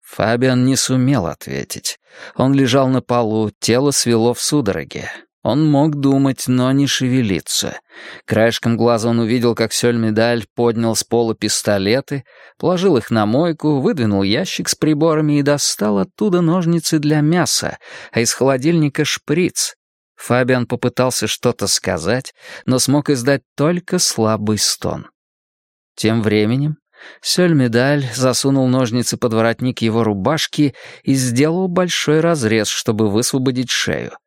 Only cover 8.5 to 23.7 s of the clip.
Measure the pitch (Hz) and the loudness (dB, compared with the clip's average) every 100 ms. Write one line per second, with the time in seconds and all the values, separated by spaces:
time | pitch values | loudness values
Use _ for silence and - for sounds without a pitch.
8.5 | 113 117 113 117 117 117 117 113 123 120 | 2 -2 2 2 2 0 0 0 0 0
9.5 | 110 113 - 120 120 110 107 117 120 107 | 0 -2 0 0 0 0 2 2 0 -4
10.5 | - 120 113 113 110 - 117 117 107 107 | 0 0 2 -2 -2 0 0 0 -2 -2
11.5 | - - 101 95 127 - 139 - - - | -2 0 0 0 0 -2 -10 -10 -20 -20
12.5 | _ 147 180 190 135 - 117 104 123 170 | _ -2 2 2 2 2 0 2 2 0
13.5 | 156 151 143 151 240 110 98 98 117 185 | 0 0 0 0 0 0 2 2 0 -2
14.5 | - 170 - 156 147 165 156 151 147 143 | -6 -6 -2 0 2 2 2 2 2 2
15.5 | 143 - - 208 202 190 - 214 175 165 | 0 -2 -2 -2 0 -2 -2 0 2 2
16.5 | 180 165 170 - 160 147 156 147 175 143 | 2 0 0 0 0 2 2 2 2 2
17.5 | - - - - - - - 117 - 131 | -2 -4 -10 -18 -20 -6 -2 -2 0 0
18.5 | 135 143 170 147 139 147 - - 151 180 | 2 2 2 0 0 -4 -4 -4 -2 0
19.5 | - - - _ _ _ _ - 120 127 | -2 -6 -8 _ _ _ _ -2 0 2
20.5 | 127 120 120 123 - 127 - 107 - 123 | 0 0 -2 -2 0 0 0 -4 -2 -2
21.5 | 120 98 - - 92 82 123 - _ - | -2 -2 -2 -2 -2 -2 -4 -4 _ -20
22.5 | - - 127 - 147 143 139 120 139 _ | -10 -2 0 2 0 0 0 0 -2 _
23.5 | - 147 | -2 -2